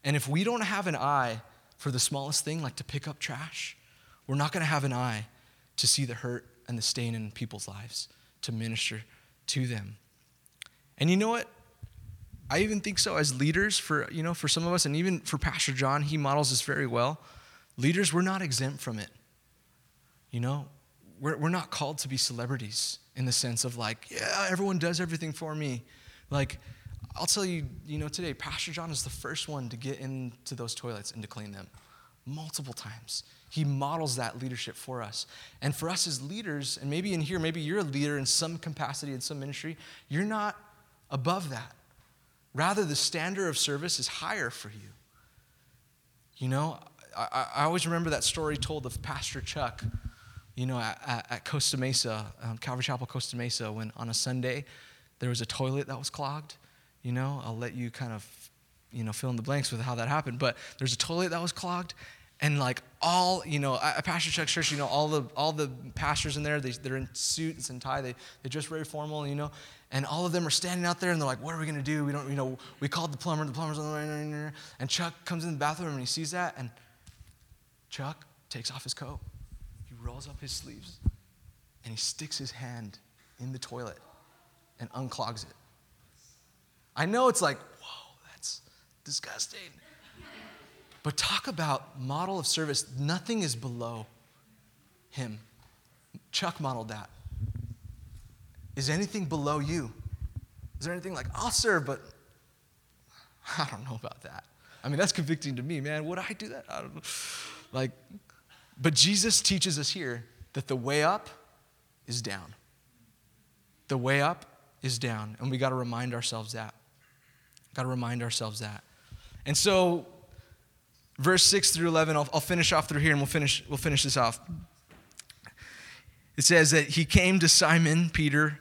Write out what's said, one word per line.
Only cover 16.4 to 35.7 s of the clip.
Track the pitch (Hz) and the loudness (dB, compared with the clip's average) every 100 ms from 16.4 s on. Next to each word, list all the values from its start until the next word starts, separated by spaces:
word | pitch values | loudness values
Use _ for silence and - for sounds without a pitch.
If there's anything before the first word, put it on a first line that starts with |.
| 139 | 4
this | 127 | 2
very | - 143 135 | 2 0 2
well. | 120 123 151 - - - - - - | 4 2 0 -10 -20 -20 -20 -18 2
Leaders, | 135 170 196 | 4 6 4
we're | 160 | 4
not | 185 190 | 2 0
exempt | 175 123 135 139 | 0 0 0 -2
from | - 110 | -6 -6
it. | 98 - _ _ _ _ _ _ _ _ _ _ _ | -8 -14 _ _ _ _ _ _ _ _ _ _ _
You | 120 | -2
know, | 123 143 139 - _ _ - 87 | 0 -2 -4 -16 _ _ -20 -4
we're, | 143 139 | -2 2
we're | 151 | 2
not | 180 - | 2 0
called | - 143 151 | -2 -2 -2
to | 135 | -2
be | 131 | 0
celebrities, | - 120 120 135 107 110 - - _ - | 0 0 -2 -2 -2 -2 -2 -4 _ -2
in | |
the | 131 | 2
sense | 120 127 117 | 2 2 0
of, | 127 120 | -2 0
like, | 110 110 - | -2 -2 -6
"Yeah, | - - 196 196 | -4 0 0 2
everyone | 185 196 185 | 2 2 4
does | 170 165 | 2 2
everything | 175 160 160 | 0 -2 -4
for | 139 160 | -6 -6
me." | 151 147 120 - - - - - | -2 -2 -2 -6 -20 -20 -20 -2
Like, | 143 135 - - - - - - | 0 0 -4 -14 -16 -14 -14 -10
I'll | - 175 | -4 2
tell | 208 | 2
you, | 185 170 139 - 151 | 2 -2 -4 -8 -8
you | 151 | -4
know, | 151 | -4
today, | 151 170 | -4 -4
Pastor | 139 143 151 - | -6 -6 -6 -6
John | 160 165 | -6 -4
is | 143 | -4
the | - | -4
first | - - 156 - | -6 -6 -6 -4
one | 147 123 | -6 -6
to | 117 | -6
get | 131 139 | -6 -6
into | 131 131 127 120 - | -6 -6 -8 -10 -10
those | 123 117 | -8 -6
toilets | - 123 107 101 | -6 -6 -8 -8
and | 117 | -10
to | 107 | -10
clean | - 104 | -10 -10
them | 98 92 - - - - _ | -12 -14 -18 -20 -20 -20 _
multiple | - 147 156 - 135 | -10 -10 -8 -8 -8
times. | 113 107 113 113 - - - - | -10 -12 -14 -10 -10 -10 -20 -8
He | 156 | -2
models | 147 135 139 165 151 123 | 0 2 0 0 -2 0
that | 117 120 | -2 -4
leadership | 127 120 - - | -6 -6 -8 -10
for | - 127 | -8 -8
us. | 107 110 - - - - | -6 -8 -10 -14 -20 -4
And | 139 | -2